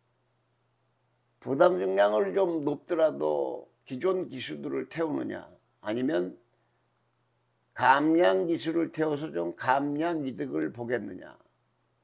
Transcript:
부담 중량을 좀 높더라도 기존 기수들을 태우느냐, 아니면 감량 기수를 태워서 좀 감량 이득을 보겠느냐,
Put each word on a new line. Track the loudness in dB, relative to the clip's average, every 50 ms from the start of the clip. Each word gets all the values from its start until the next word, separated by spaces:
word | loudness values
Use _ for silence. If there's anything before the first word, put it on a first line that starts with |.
| _ _ _ _ _ _ _ _ _ _ _ _ _ _ _ _ _ _ _ _ _ _ _ _ _ _ _ _
부담 | -6 -4 2 4 4 4 4
중량을 | 2 0 0 4 4 4 4 4 2 2 2 2
좀 | 0 0 2 0 -2 -2
높더라도 | -2 -4 -4 -4 -4 0 2 2 2 2 0 -2 0 0 0 -2 -4 -6 -10 -12 -18 _ _ _
기존 | -12 -8 -2 0 0 0 0 -2
기수들을 | -6 -6 -6 -4 -4 -4 -6 -6 -6 -6 -6 -6 -6
태우느냐, | -4 -4 -2 -2 -2 -4 -4 -4 -6 -8 -10 -14 -20 _ _ _ _ _
아니면 | -6 -4 -2 0 0 0 0 0 -2 -2 -6 -12 _ _ _ _ _ _ _ _ _ _ _ _ _ _ -20 _ _ _ _ _ _ _ _ _ _ _ _
감량 | 2 6 6 6 6 6 4 4 6 6 4 4 2 2
기수를 | 0 -2 -2 -2 -2 -2 -2 -2 -2
태워서 | -2 -2 0 0 0 -2 -4 -6
좀 | -4 -4 -4 -4 -6
감량 | -2 0 2 2 2 2 0 -2 -2 -2 -2 -2 -2 -4
이득을 | -6 -6 -6 -6 -4 -4 -4 -4 -4
보겠느냐, | -6 -8 -4 -2 -2 -2 -4 -6 -12 -14 -16 -18 -20 -20 _ _ _ _ _ _ _ _ _ _ _ _